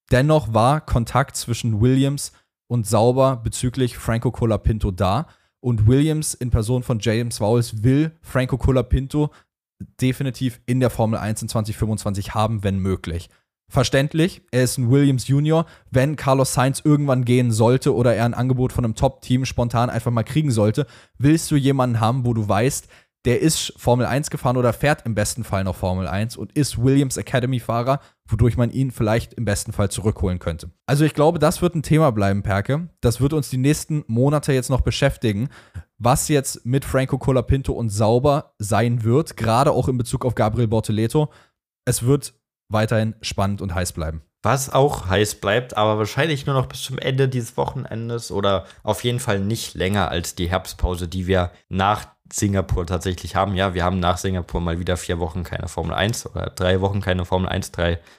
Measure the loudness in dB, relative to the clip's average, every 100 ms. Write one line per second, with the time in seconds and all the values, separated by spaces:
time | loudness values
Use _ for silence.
0 | 0 4 6 4 2 2 4 2 0 -2
1 | 0 0 0 -4 -6 -4 -2 2 4 4
2 | 2 -2 -8 _ _ _ -4 -2 2 4
3 | 4 4 2 2 -4 -4 -4 0 -2 -2
4 | -4 -2 -2 0 0 2 0 0 -2 0
5 | 0 0 -4 _ _ _ -2 2 6 6
6 | 4 0 -4 -6 -2 0 2 0 0 -2
7 | 0 0 -2 -2 0 2 0 0 2 4
8 | 2 -4 -6 -2 -2 0 2 2 2 0
9 | 0 -2 -2 -4 _ _ _ -20 -16 -2
10 | -2 0 -4 -2 -4 -4 -2 2 2 2
11 | 0 0 -4 -4 -4 -4 -4 -2 -2 -2
12 | -4 -4 -4 -2 -2 0 -2 -2 0 -2
13 | -4 -8 -8 _ _ _ _ -2 2 2
14 | 0 0 -2 -2 _ 0 0 0 2 4
15 | 4 2 2 2 2 2 0 -8 -4 0
16 | 0 0 0 2 2 2 0 0 2 2
17 | 4 0 2 2 4 4 4 4 2 2
18 | 2 2 0 0 -2 0 -2 -2 -4 0
19 | -2 -2 -2 0 0 -2 -2 0 0 -2
20 | -2 -2 -2 0 0 2 2 2 -4 -8
21 | -20 -2 2 2 2 2 2 2 2 2
22 | 0 0 0 0 2 2 2 -2 -10 -20
23 | _ _ 0 2 2 0 -4 -4 0 2
24 | 2 -2 -4 -4 -2 0 0 0 0 0
25 | -2 -2 -2 -4 -4 -2 -2 -2 -2 -2
26 | -2 -4 -4 -6 -8 -2 -2 0 2 4
27 | 2 -2 -2 -2 0 -2 -2 -2 0 -2
28 | -4 _ -4 2 2 4 0 0 -2 0
29 | 0 0 -2 -6 -4 -2 -4 -2 -2 -2
30 | -2 0 -2 -2 -4 -8 -10 -12 -2 0
31 | 2 2 2 4 2 2 -2 -2 0 4
32 | 4 2 0 0 0 -2 0 -4 -4 _
33 | -2 0 0 0 -4 0 0 0 -2 -4
34 | -2 0 2 2 2 0 2 0 0 0
35 | 0 0 0 0 -2 -8 -18 -16 -16 -4
36 | 0 2 2 0 0 -6 -2 -2 0 -2
37 | 0 -2 0 0 2 0 0 -4 -2 2
38 | 4 4 4 2 -2 -10 -2 2 2 2
39 | 2 2 0 -4 0 2 4 2 0 0
40 | -2 -2 -2 0 0 2 0 0 0 0
41 | 0 0 -2 -4 _ _ _ _ -4 -2
42 | 2 2 0 _ _ _ -4 -2 0 0
43 | 0 -4 -8 -2 -2 -2 -4 -4 -4 -4
44 | -6 -8 -12 _ 0 0 0 2 2 0
45 | 0 0 0 -2 0 0 0 0 0 2
46 | -2 -2 -2 -2 -2 -2 -2 -6 -12 -8
47 | -4 0 0 -2 -6 -4 -4 -4 -8 -8
48 | -8 -8 -6 -2 0 0 -2 -10 -6 -2
49 | -2 -2 -2 -2 -2 -4 -6 -4 -2 0
50 | 0 -2 -6 -6 -2 -2 -4 -6 -4 -4
51 | -6 -6 0 0 0 -6 -10 -2 0 0
52 | -4 _ -14 -4 0 0 0 -2 -2 -4
53 | -4 -6 -4 -2 0 0 0 0 0 0
54 | 0 0 -2 -4 -4 -4 -4 -4 -2 -4
55 | -2 -4 -4 -6 -8 -8 -8 -6 -6 -2
56 | -2 -2 -8 -8 -8 -2 0 2 0 -2
57 | -2 -2 0 -2 -2 -4 -6 -4 -2 -2
58 | -6